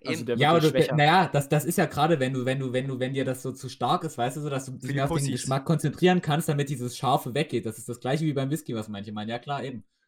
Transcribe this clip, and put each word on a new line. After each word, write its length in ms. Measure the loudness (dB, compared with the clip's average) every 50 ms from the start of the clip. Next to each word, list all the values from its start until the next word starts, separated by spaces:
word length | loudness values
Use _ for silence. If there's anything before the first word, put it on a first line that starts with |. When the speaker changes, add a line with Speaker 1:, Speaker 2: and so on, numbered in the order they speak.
| -6
Speaker 1:
Also 60 | -4 -4
Speaker 2:
Eben. 120 | -2 -2
Speaker 1:
der 120 | 0 2
Speaker 3:
Ja, 20 | 4
Speaker 1:
wird 120 | 4 6
Speaker 3:
aber 80 | 6 6
Speaker 1:
ja 20 |
Speaker 3:
du, 100 | 6 4
der, 160 | 4 4 2
Speaker 1:
schwächer. 60 | 4 4
Speaker 3:
naja, 340 | 4 6 6 6 6 4 4
das, 160 | 2 0 0 2
das 160 | 0 0 0
ist 120 | 0 0
ja 80 | 0 0
gerade, 340 | 0 0 2 2 4 4 2
wenn 140 | 2 0 0
du, 120 | 0 0
wenn 140 | 0 0 -2
du, 140 | -2 -2 -2
wenn 140 | -2 -2
du, 120 | -2 -4 -4
wenn 140 | -4 -2 -2
dir 120 | -2 -2
das 160 | -2 -4 -4
so 100 | -6 -8 -8
zu 160 | -8 -10 -12
stark 340 | -6 -2 0 0 0 0 -2
ist, 140 | -4 -4
weißt 200 | -2 -2 -2 -2
du, 40 | -4
so, 80 | -6 -4
dass 160 | -4 -4 -6
du 80 | -8 -10
dich 140 | -8 -6
Speaker 2:
Für 60 | -4 -2
die 0 |
Speaker 3:
mehr 120 | 0 0
auf 60 | 0 0
den 80 | 0
Speaker 2:
Pussys. 100 | 0 0
Speaker 3:
Geschmack 340 | -2 -2 -2 0 -2 0 2
konzentrieren 560 | 0 0 2 0 -2 0 4 4 4 4 4
kannst, 280 | 2 0 0 0 0 0
damit 200 | 0 0 -2 -2
dieses 280 | -4 -6 -6 -6 -6
Scharfe 360 | -2 0 2 2 2 0 -2 -2
weggeht. 320 | -2 -2 -2 -2 -4 -4
Das 120 | -4 -8
ist 100 | -8 -8 -10
das 100 | -10 -6
Gleiche 240 | -4 -2 0 0 0
wie 80 | 0 0
beim 160 | 0 -2 -2
Whisky, 240 | -2 -4 -4 -6 -6
was 140 | -6 -6 -8
manche 220 | -10 -10 -10 -10 -8
meinen. 160 | -8 -6 -6
Ja, 100 | -8 -8
klar, 240 | -6 -6 -6 -6 -6
eben. 220 | -8 -10 -12 -14 _ _ _ _